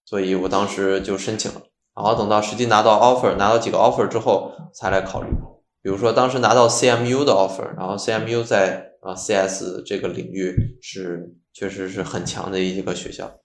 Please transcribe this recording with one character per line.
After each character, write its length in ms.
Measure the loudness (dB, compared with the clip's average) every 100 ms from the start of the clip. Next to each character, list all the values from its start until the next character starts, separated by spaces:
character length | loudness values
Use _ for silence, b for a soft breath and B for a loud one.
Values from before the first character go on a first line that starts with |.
| _
所 140 | -2
以 140 | 0
我 160 | 0 0
当 180 | 0 0
时 340 | 0 0 0
就 140 | -2 -4
申 220 | -4 -6
请 160 | -6
了。 80 | -10 -18 _ _ -2
然 80 |
后 120 | 0 2
等 120 | 2
到 140 | 2
实 140 | 0 -2
际 100 | 2
拿 160 | 4
到 180 | 6 6
offer， 360 | 6 6 2 2
拿 140 | 4
到 100 | 2
几 100 | 2
个 80 | 2
offer 300 | 4 4 0
之 100 | 0
后 340 | 2 0 0 B B
才 160 | -8 -2
来 120 | -2
考 200 | -2 -6
虑。 60 | -4 -6 -6 -16 _ _
比 60 | -6
如 60 | 0
说 160 | 2
当 160 | 2 2
时 120 | 2
拿 160 | 4 6
到 120 | 6
C 220 | 4 2
M 160 | 2 2
U 180 | 0
的 80 | 4
offer， 420 | 4 2 -2 -10 -8
然 100 | -8
后 80 | -6
C 160 | -4
M 160 | -2 -2
U 140 | -4
在， 520 | 0 2 2 -2 -10 _
啊 120 | -12
，C 220 | -8 -2 0
S 480 | 0 -2 -8 -10 -8
这 140 | -6
个 80 | -6
领 180 | -6 -8
域 300 | -6 -2 -2 -4 -6
是， 540 | -16 -12 -10 -10 -12 -20 _
确 160 | -12 -10
实 180 | -8 -8
是 140 | -8
很 240 | -6 -6 -8
强 260 | -8 -6
的 80 | -2
一 220 | -2 -2
个 140 | -6 -8
学 160 | -10
校。 280 | -12 -14 -16